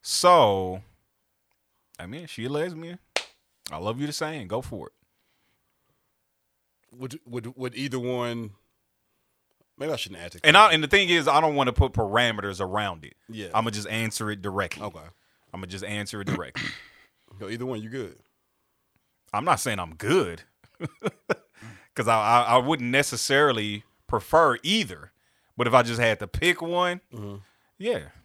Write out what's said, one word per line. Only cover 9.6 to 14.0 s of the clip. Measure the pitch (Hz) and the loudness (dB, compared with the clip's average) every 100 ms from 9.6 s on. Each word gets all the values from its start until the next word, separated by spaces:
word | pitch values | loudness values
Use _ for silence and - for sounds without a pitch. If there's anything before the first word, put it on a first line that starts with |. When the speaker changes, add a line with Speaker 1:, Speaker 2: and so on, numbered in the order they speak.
| _ _ | _ _
Speaker 2:
Maybe | 147 | -6
I | 135 | -4
shouldn't | 92 90 | -6 -10
ask | 87 87 | -14 0
it. | |
Speaker 1:
And | 156 175 | 6 8
I, | 214 | 8
and | 160 | 6
the | 147 | 4
thing | 196 185 | 2 4
is, | 175 147 | 2 4
I | 143 | 4
don't | 160 143 | 4 2
wanna | 127 | 0
put | - 135 | 2 0
parameters | 120 104 110 120 104 101 92 | 0 2 2 2 0 -6 -6
around | 95 101 104 82 71 | -4 -2 -4 -6 -16
it. | _ _ | _ _
Speaker 2:
Yeah. | 110 95 104 | -14 -4 -2
Speaker 1:
I'ma | 113 | 0
just | 104 104 | -4 -6
answer | 110 | -4